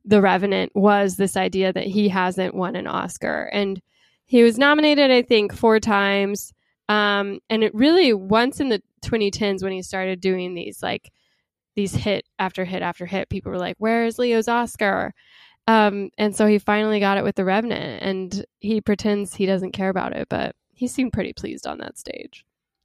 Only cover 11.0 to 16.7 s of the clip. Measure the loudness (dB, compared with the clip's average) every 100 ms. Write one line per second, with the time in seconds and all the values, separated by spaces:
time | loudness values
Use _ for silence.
11 | -10 _ _ _ _ _ _ -6 -4 -2
12 | -2 -4 -6 -6 -6 -4 -6 -4 -6 -6
13 | -6 -6 -6 -8 -6 -6 -6 -4 0 0
14 | 0 -2 0 0 0 -2 -2 -2 -2 0
15 | -4 -10 _ -20 -20 _ 2 4 4 0
16 | -6 -2 -2 2 4 4 2